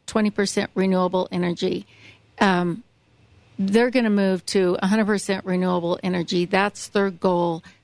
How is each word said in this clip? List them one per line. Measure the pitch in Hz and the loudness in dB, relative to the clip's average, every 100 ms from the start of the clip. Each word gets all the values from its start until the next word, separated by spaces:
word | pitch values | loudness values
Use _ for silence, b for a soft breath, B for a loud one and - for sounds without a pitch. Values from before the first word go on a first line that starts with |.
| - | -4
twenty | 220 208 | 0 0
percent | - 196 - - | 0 -2 -2 -2
renewable | - 190 185 180 185 180 | -2 0 2 0 -2 -4
energy. | 180 175 175 185 180 208 B B B _ - | -4 -4 -2 -4 -6 -10 B B B _ 0
Um, | 202 180 175 180 - _ _ _ _ _ _ - | 2 2 0 -4 -10 _ _ _ _ _ _ -6
they're | 196 214 247 | 0 2 4
gonna | 247 226 | 2 2
move | 202 196 185 - | 2 2 0 0
to | 202 180 185 | 0 2 2
a | 185 | 0
hundred | 220 208 | 0 0
percent | 202 - 190 190 | -2 -2 -4 -2
renewable | 180 180 180 170 180 | -2 0 0 -2 -4
energy. | 185 180 165 180 | -2 -4 -2 -2
That's | 175 190 202 - - | 0 0 0 -4 -4
their | 208 196 | -2 -2
goal, | 170 190 175 175 165 B B | 0 0 2 0 -4 B B